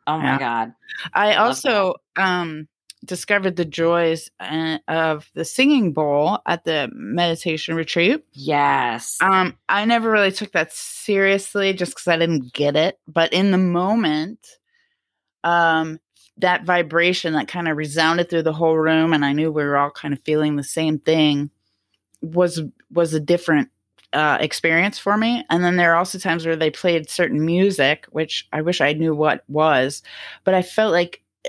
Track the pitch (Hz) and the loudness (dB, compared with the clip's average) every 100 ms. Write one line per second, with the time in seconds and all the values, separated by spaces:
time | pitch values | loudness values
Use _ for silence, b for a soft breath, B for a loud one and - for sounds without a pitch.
0 | - 156 135 135 123 117 113 - B B | -4 -2 0 0 -2 -2 -4 -8 B B
1 | B - 208 - 233 262 277 214 185 - | B 0 2 4 2 0 0 0 0 -4
2 | _ 180 190 180 165 156 156 _ _ - | _ -2 0 0 -4 -8 -14 _ _ -20
3 | - 180 - 202 190 170 160 170 165 170 | -10 -10 -2 0 0 -2 -4 0 0 2
4 | 165 160 - - 92 160 160 160 - 160 | 0 -2 -8 -14 -8 -6 -4 -6 -4 -2
5 | 160 151 - - 160 - 269 285 185 151 | 0 -2 -8 -10 -6 2 4 4 2 0
6 | 147 143 156 208 - 170 165 156 127 - | 0 2 2 0 -4 -4 -2 -2 -4 -8
7 | 92 165 175 165 175 156 - 165 160 175 | -6 -2 0 -2 -4 -6 -4 -6 -4 0
8 | 180 302 _ 135 135 147 143 139 123 117 | 2 0 _ -10 -2 2 2 2 0 -4
9 | - - 185 190 180 - - 202 220 233 | -6 0 2 2 0 -4 -4 -2 2 0
10 | 226 214 196 190 214 175 160 - - - | 2 2 2 0 -4 -4 -4 -8 -12 -10
11 | - 196 196 196 196 208 196 185 180 - | -2 2 2 2 -2 -2 -2 -2 -6 -4
12 | 180 165 165 156 123 - 143 151 170 - | -2 0 2 0 -4 -2 0 2 0 -4
13 | - 165 165 180 196 185 185 175 185 226 | -6 -2 0 2 2 2 2 0 0 0
14 | 170 151 175 226 - - _ _ _ _ | 0 -2 -6 -12 -20 -20 _ _ _ _
15 | _ _ _ - 165 175 165 160 160 156 | _ _ _ -6 0 2 4 2 -2 -8
16 | _ b b - 185 180 165 175 160 165 | _ b b -2 0 0 0 0 2 2
17 | 175 175 165 156 110 180 170 151 151 151 | 2 2 -2 -2 -4 -4 -2 -2 -2 2
18 | 160 175 170 170 156 156 165 160 160 160 | 2 2 0 0 0 2 2 4 4 2
19 | 165 151 139 147 160 151 143 143 143 - | 2 2 2 0 0 0 0 2 0 -4
20 | 147 139 - 151 151 143 135 165 156 156 | -6 -4 0 0 0 -2 -4 -2 -2 0
21 | - 160 151 143 147 _ _ _ _ _ | 2 4 4 2 -2 _ _ _ _ _
22 | _ - 165 170 175 165 156 _ _ 165 | _ -14 -4 0 0 0 -8 _ _ 0
23 | 165 156 147 175 170 151 - _ _ _ | 0 0 0 0 2 0 0 _ _ _
24 | - 147 151 135 151 - 165 165 196 - | -6 0 2 2 -2 -2 0 0 0 -2
25 | 202 214 226 240 - 170 180 180 170 165 | -2 0 0 -2 -2 0 2 2 4 4
26 | 185 185 190 165 165 160 156 - 180 165 | 0 -4 -4 -2 -2 0 0 0 0 0
27 | 156 - 165 147 160 175 196 185 135 156 | -2 -2 0 0 0 2 2 2 0 0
28 | - 156 156 - - 151 160 175 143 151 | -6 -6 -6 -6 -6 -4 -2 0 0 2
29 | 160 151 151 - - 147 156 135 135 - | 0 2 0 0 -4 0 2 2 0 -6
30 | B B B B 196 185 180 - 214 175 | B B B B 0 0 0 0 2 2
31 | 175 - _ _ | 0 -6 _ _